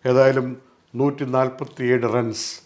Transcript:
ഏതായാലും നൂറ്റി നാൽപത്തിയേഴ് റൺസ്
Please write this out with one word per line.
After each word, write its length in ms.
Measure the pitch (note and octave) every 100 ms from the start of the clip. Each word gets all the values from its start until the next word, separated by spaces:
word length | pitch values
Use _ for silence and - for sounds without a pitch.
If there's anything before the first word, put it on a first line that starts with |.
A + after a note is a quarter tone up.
| B2+
ഏതായാലും 420 | B2+ C3 C3 B2+ B2+ _ _ _
നൂറ്റി 320 | A#2+ C#3 C#3+ C#3 C3
നാൽപത്തിയേഴ് 720 | C3 C3 C3+ - B2 B2 A#2 A2+
റൺസ് 320 | A2+ G#2+ - -